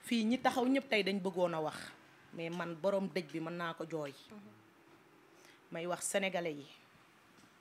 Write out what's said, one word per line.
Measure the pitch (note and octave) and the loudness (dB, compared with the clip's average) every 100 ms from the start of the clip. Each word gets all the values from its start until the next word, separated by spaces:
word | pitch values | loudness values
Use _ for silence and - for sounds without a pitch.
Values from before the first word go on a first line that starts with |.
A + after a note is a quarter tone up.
Fii | - A#3 | 0 2
ñi | A3 B3+ | 4 4
taxaw | B3+ B3+ B3 | 4 4 4
ñëpp | C4+ - | 4 4
tey | A3 | 2
dañ | F#3+ G3 | 4 0
bëggoon | F#3 F3+ F3 | 0 2 2
a | D#3+ | 2
wax, | D#3 - - - - - - | -2 -4 -14 -16 -20 -20 -16
mais | E3 E3 | -8 -6
man | F3 E3+ | -4 -4
borom | E3 F#3 G3 F#3+ | 0 2 2 0
dëj | E3+ D#3 | -2 -4
bi | E3 | -6
mën | D#3+ F3 | -4 -4
naa | E3+ | -4
ko | D#3+ E3 | -4 -4
jooy. | D#3+ C#3+ C#3 - G#3+ G3+ - - - - - - - - - - - - | -4 -4 -10 -18 -18 -18 -20 -20 -20 -20 -20 -20 -20 -20 -20 -20 -20 -10
May | E3+ F3 | -6 -2
wax | E3+ | -2
sénégalais | - G3+ F#3+ F3+ E3+ | 2 2 2 0 -2
yi, | D3 C#3 - - - - - - - - - | -4 -10 -18 -20 -20 -20 -20 -20 -20 -20 -20